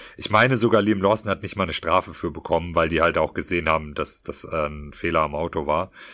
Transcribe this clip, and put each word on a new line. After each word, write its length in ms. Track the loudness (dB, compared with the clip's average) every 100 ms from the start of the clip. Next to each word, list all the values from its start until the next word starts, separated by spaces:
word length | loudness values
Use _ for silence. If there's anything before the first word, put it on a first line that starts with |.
| -20 -10
ich 140 | 0
meine 280 | 4 4 4
sogar, 260 | 4 4
Liam 180 | 4 4
Lawson 300 | 4 2 0
hat 100 | -4
nicht 140 | -4 -4
mal 80 |
eine 100 | -4
Strafe 400 | -2 0 2 0
für 160 | -4 -6
bekommen, 460 | -6 0 0 0 0
weil 120 | 2
die 120 | 4
halt 160 | 4 2
auch 160 | 0
gesehen 340 | -2 -4 0 2
haben, 280 | 0 -2 -6
dass 260 | -6 -8
das, 220 | -10 -12
äh, 240 | -6 -4 -4
ein 260 | -6 -14
Fehler 280 | -8 -2 0
am 120 | 0
Auto 320 | -2 -4 -4 -2
war. 260 | -2 -4 -10 -20